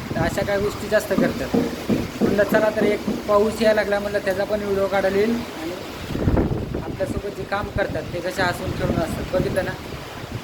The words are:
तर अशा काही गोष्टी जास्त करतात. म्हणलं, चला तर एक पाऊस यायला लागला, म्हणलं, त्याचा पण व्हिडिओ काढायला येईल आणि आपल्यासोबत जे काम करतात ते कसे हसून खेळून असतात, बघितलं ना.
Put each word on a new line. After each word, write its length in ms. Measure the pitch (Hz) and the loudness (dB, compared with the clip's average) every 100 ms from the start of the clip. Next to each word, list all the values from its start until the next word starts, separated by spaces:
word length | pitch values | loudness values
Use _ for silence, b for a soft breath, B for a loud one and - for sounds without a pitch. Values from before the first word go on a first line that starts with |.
| - - | -4 -2
तर 60 | |
अशा 240 | 165 202 196 | 0 0 0
काही 160 | 202 | 0
गोष्टी 260 | 202 - 202 | 0 -2 0
जास्त 260 | 208 - | 2 2
करतात. 480 | 190 175 - 127 - - - - - - - | 2 2 0 0 0 0 -2 -2 -2 -2 0
म्हणलं, 220 | 214 202 | 2 4
चला 260 | 202 220 214 214 | 4 4 2 2
तर 80 | |
एक 440 | 208 208 - - - | 2 2 -2 -4 2
पाऊस 340 | 208 220 220 | 4 4 4
यायला 200 | 220 214 | 4 4
लागला, 180 | 202 202 | 2 0
म्हणलं, 200 | 202 202 | 0 -2
त्याचा 240 | 196 185 | 0 0
पण 180 | 196 208 | 0 -2
व्हिडिओ 260 | 202 196 196 | 0 0 2
काढायला 300 | 196 190 196 | 2 2 4
येईल 180 | 220 233 | 2 0
आणि 360 | - - 320 185 - - - - - - - - - - | -4 -8 -8 -8 -8 -10 -6 0 2 4 2 0 -4 -4
आपल्यासोबत 540 | - - 190 196 202 190 | -6 -4 -2 -2 -4 -6
जे 80 | |
काम 240 | - 202 202 | -4 -2 -2
करतात 360 | 202 185 165 151 | -2 -2 -2 -4
ते 60 | 175 | -4
कसे 220 | 175 180 | -4 0
हसून 300 | 180 170 - | 0 0 -4
खेळून 240 | - 175 175 | -2 0 0
असतात, 280 | 330 - - | 0 -2 0
बघितलं 320 | 180 - - - | 0 2 0 -2
ना. 60 | - - - - - - - | -4 -10 -10 -10 -12 -10 -10